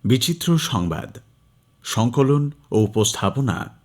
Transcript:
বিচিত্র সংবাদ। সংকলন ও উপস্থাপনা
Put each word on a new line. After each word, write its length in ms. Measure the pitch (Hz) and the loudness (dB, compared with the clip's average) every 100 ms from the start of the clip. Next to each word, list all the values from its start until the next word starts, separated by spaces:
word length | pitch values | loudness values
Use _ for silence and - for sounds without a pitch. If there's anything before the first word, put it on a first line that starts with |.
বিচিত্র 540 | 98 123 113 170 - 165 | 2 2 2 -2 0 0
সংবাদ। 600 | - 98 87 80 - - _ _ _ _ _ _ | 2 -2 -2 -4 -8 -16 _ _ _ _ _ _
সংকলন 640 | - - 117 123 135 143 143 - _ | -6 0 0 2 2 2 0 -6 _
ও 80 | 101 | 2
উপস্থাপনা 1000 | 107 110 104 - 98 98 135 85 - - | 2 2 0 0 -2 0 -2 -2 -6 -14